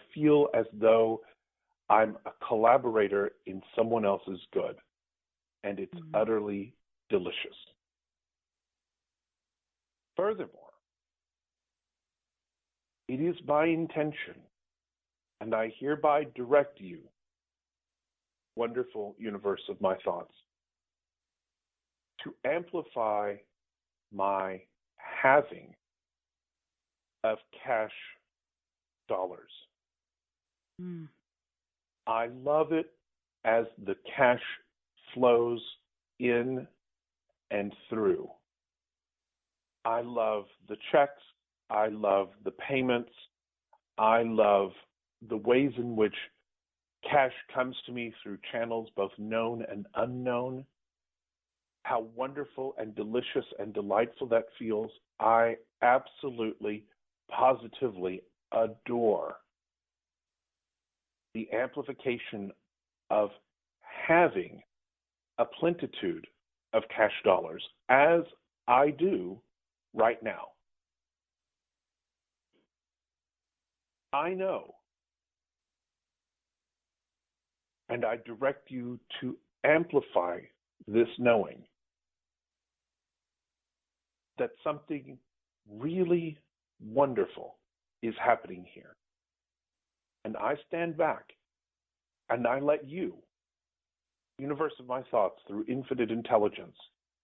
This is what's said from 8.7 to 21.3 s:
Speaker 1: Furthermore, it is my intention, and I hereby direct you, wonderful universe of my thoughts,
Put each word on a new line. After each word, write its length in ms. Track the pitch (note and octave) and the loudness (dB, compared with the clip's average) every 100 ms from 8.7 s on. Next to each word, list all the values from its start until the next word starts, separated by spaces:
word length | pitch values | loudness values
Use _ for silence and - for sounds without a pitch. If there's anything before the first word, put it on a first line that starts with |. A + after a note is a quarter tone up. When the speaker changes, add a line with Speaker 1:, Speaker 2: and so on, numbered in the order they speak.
| _ _ _ _ _ _ _ _ _ _ _ _ _ _ - | _ _ _ _ _ _ _ _ _ _ _ _ _ _ -2
Speaker 1:
Furthermore, 560 | G3+ G3+ D3 - - _ _ _ _ _ _ _ _ _ _ _ _ _ _ _ _ _ _ _ _ _ _ _ - | -2 -2 -8 -14 -20 _ _ _ _ _ _ _ _ _ _ _ _ _ _ _ _ _ _ _ _ _ _ _ -8
it 140 | C3 | -4
is 200 | E3+ E3+ | -4 -4
my 220 | C#3+ D3 E3 | 0 2 2
intention, 760 | D#3+ D#3+ D#3+ D3+ D3 - - _ _ _ _ _ _ _ _ _ _ | 0 -2 -2 -4 -6 -12 -14 _ _ _ _ _ _ _ _ _ _
and 140 | A2 | -4
I 140 | A2+ A2+ | -2 -2
hereby 560 | - C3+ D3+ D#3 D3 | -4 -4 0 2 2
direct 560 | C3+ B2+ A#2+ C#3+ C#3 - | 0 -6 4 4 4 -6
you, 280 | F#2 E2 - _ _ _ _ _ _ _ _ _ _ _ _ _ _ A2+ | -16 -16 -20 _ _ _ _ _ _ _ _ _ _ _ _ _ _ -6
wonderful 580 | A#2 A#2+ B2 A2 G#2 - | -4 -4 -6 -8 -10 -10
universe 520 | A2 G2+ G2+ F#2+ - | -10 -6 -4 -4 -8
of 120 | G2 | -4
my 140 | F#2+ F#2+ | -2 -2
thoughts, 360 | G2 F2 - _ _ _ _ _ _ _ _ _ _ | -4 -6 -10 _ _ _ _ _ _ _ _ _ _